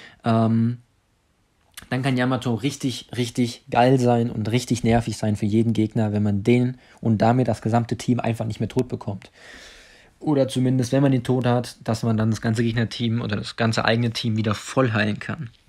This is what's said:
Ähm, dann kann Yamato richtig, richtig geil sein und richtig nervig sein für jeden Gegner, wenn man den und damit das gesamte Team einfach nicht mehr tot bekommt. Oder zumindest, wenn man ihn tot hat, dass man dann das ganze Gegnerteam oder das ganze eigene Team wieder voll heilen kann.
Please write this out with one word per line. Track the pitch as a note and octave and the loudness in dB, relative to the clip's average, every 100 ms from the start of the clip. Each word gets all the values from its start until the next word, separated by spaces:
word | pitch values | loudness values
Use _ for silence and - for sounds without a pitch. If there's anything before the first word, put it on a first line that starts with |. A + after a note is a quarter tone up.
| - - | -20 -8
Ähm, | A#2+ A2+ A2 A2+ A2+ A#2+ _ _ _ _ _ _ _ _ _ - - | 0 2 4 2 0 -2 _ _ _ _ _ _ _ _ _ -20 -6
dann | C3 | -2
kann | C3+ B2+ | 0 0
Yamato | B2 C3 B2+ | 2 0 0
richtig, | A2+ C#3 C#3+ C#3 A#2 - A2 | -2 -2 -2 -6 -6 -10 -6
richtig | A#2 - A#2+ - - | -4 0 -2 -2 -2
geil | A#2+ B2 C3+ | 4 6 6
sein | A#2+ A#2+ A#2 | 4 2 0
und | A2+ G#2+ | -2 -2
richtig | A#2+ - A#2+ | -2 0 0
nervig | A#2 A2+ A2+ G#2+ | 2 2 0 -4
sein | G#2+ G#2+ | -2 -2
für | G#2+ | 0
jeden | A2 A2+ | 2 2
Gegner, | G#2+ G#2+ A#2+ A2 | 2 0 0 0
wenn | G#2 | 0
man | G#2 G2+ | 0 0
den | G#2 B2 B2 B2+ - - | 2 2 2 -4 -16 -6
und | A#2 G#2+ | 0 2
damit | A2 B2 A#2+ | 4 4 2
das | G#2+ | 0
gesamte | A2 A#2+ A#2 A2+ | 0 0 0 -4
Team | - B2 | -2 0
einfach | A2+ A2+ | 0 -2
nicht | A2+ A2 | -4 -4
mehr | A2 | -4
tot | - B2 | -2 -2
bekommt. | A2+ - G#2 - - - - - - - - - _ | -4 -8 -10 -12 -20 -20 -20 -20 -20 -20 -20 -20 _
Oder | - C#3+ B2+ | -2 0 0
zumindest, | B2+ B2+ C3 A#2+ | 0 0 0 0
wenn | C#3 | 2
man | C#3 | 2
ihn | C3 | 2
tot | B2 B2+ B2 | 0 0 2
hat, | A#2+ A#2+ - | 0 -2 -10
dass | - A2+ | -6 -2
man | A#2 A2 | 0 0
dann | A2 | 0
das | G#2+ | 0
ganze | A#2 A2 | -2 0
Gegnerteam | A#2 A2+ A2+ - A#2+ A#2 | 0 0 -4 -2 -2 -2
oder | A#2 G#2+ | -2 -6
das | - - | -6 -2
ganze | A2+ A2 | 0 0
eigene | G#2+ A2+ A#2+ | 0 0 0
Team | A#2 A#2+ A2 | -2 -4 -2
wieder | A2 | -2
voll | G2+ - - C3 | -4 -4 0 0
heilen | G#2+ G#2 G2+ | 0 -2 -4
kann. | - - A#2 - | -8 -10 -12 -16